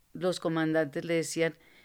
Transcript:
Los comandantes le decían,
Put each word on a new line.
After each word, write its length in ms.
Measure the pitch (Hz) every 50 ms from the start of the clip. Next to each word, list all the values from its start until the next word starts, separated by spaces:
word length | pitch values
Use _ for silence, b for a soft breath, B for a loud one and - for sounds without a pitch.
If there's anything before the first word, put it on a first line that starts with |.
| _ _ _
Los 260 | 156 160 185 175 -
comandantes 640 | - 175 165 160 160 160 156 160 160 147 139 170 165
le 100 | 165 170
decían, 400 | 165 160 143 - 160 165 165 156 b b b b b b